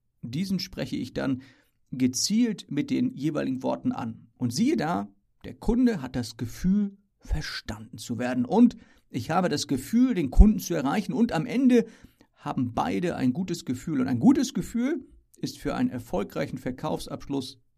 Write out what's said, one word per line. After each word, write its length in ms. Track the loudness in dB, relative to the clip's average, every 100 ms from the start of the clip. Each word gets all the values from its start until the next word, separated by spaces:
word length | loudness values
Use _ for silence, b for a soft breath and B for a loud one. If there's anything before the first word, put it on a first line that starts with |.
| _ _
Diesen 360 | -8 -6 -4 -4
spreche 380 | -6 -8 -6 -6
ich 160 | -6
dann 300 | -4 -2 -4 B B B B _
gezielt 800 | -2 0 0 0 2 2 0 -6
mit 200 | -4 -2
den 240 | 0 0
jeweiligen 480 | -2 -4 -2 -2 -2
Worten 300 | -4 -4 -4
an. 360 | -4 -6 -10 -16 -6
Und 160 | -4
siehe 240 | 0 2 2
da, 320 | 0 -2 -6 _ _ _
der 100 | -16
Kunde 460 | -6 0 2 2 2
hat 160 | -4 -6
das 200 | -6 -6
Gefühl, 600 | -8 -2 0 2 0 -4 _ _
verstanden 800 | -4 -4 -4 -10 -12 -14 -14 -12
zu 200 | -8 -4
werden. 260 | -2 -2
Und 320 | 2 6 6 4 B B _
ich 200 | -6 0
habe 180 | 2 2
das 200 | 0 -2
Gefühl, 460 | -4 2 4 4
den 160 | 4 4
Kunden 280 | 8 8 6
zu 160 | 0
erreichen. 380 | -2 0 0 -2
Und 200 | 0 0
am 140 | 0 -2
Ende 400 | 2 6 6 4 B B B B
haben 400 | _ -6 -4 -2
beide 420 | -2 -2 0 -2 0
ein 160 | 0
gutes 320 | 0 -2 -4
Gefühl. 360 | -6 -6 -4 -2
Und 80 | -2
ein 100 | 4
gutes 360 | 6 6 2
Gefühl 520 | -4 -4 -2 -2 -4 -8 -20 _ _
ist 220 | -10 -8
für 160 | -6
einen 160 | -2 -2
erfolgreichen 680 | -4 -6 -4 -4 -4 -6 -6
Verkaufsabschluss 1040 | -8 -6 -6 -6 -8 -12 -6 -6 -6 -12 _